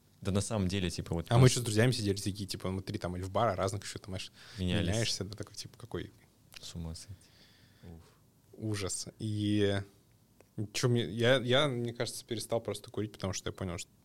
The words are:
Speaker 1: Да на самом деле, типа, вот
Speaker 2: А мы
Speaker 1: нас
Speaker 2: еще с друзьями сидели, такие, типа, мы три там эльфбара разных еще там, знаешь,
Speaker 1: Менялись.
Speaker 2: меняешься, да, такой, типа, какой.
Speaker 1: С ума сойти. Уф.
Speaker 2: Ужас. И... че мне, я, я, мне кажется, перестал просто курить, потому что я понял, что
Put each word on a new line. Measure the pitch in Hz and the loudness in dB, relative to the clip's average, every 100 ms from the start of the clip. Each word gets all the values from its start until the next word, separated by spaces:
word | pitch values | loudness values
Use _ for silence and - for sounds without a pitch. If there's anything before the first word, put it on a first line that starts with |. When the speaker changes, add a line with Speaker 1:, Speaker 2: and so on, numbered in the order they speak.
| _ _ | _ _
Speaker 1:
Да | 98 | 0
на | 98 | 0
самом | - 113 92 | 0 0 2
деле, | 98 90 | 2 0
типа, | - - | -2 -4
вот | 85 - | -4 4
Speaker 2:
А | 117 | 8
мы | |
Speaker 1:
нас | 127 | 8
Speaker 2:
еще | 131 | 8
с | |
друзьями | 120 107 123 | 0 4 4
сидели, | 120 101 98 | 4 0 0
такие, | 104 95 98 | -2 -4 -6
типа, | - - | -6 -4
мы | 95 | -4
три | - 101 | -4 -6
там | 87 90 | -4 -4
эльфбара | 92 98 113 90 | -2 2 2 2
разных | 95 101 | 0 -2
еще | - - | -8 -12
там, | - | -10
знаешь, | 92 - - - - | -10 -10 -14 -18 -4
Speaker 1:
Менялись. | 90 104 87 | 0 0 0
Speaker 2:
меняешься, | 107 110 - | 0 0 -2
да, | 98 113 | -6 -8
такой, | - | -12
типа, | - - - | -12 -16 -16
какой. | - 87 - - - _ - - | -10 -10 -10 -16 -20 _ -20 -18
Speaker 1:
С | - | -14
ума | 85 82 | -10 -10
сойти. | 80 - 95 - - - - - - | -10 -14 -18 -20 -20 -20 -20 -20 -20
Уф. | 90 82 - _ _ _ _ - 110 | -20 -20 -20 _ _ _ _ -10 -6
Speaker 2:
Ужас. | 104 95 - - - | -4 -4 -6 -8 -8
И... | 110 104 104 104 101 98 98 - _ _ _ _ - - 107 | -4 0 2 4 4 2 -2 -14 _ _ _ _ -18 -8 -6
че | - 127 | 0 2
мне, | 120 | 2
я, | 90 110 117 135 | 2 2 6 6
я, | 120 127 151 | 6 4 4
мне | 120 120 | 0 -4
кажется, | 113 120 - | -4 -6 -6
перестал | - 113 - 117 | -6 -6 -2 -4
просто | 117 101 - | -2 -8 -8
курить, | - 107 | -6 -6
потому | - 95 | -4 -6
что | 90 - | -4 -6
я | |
понял, | - 98 85 | -6 -6 -6
что | - _ | -10 _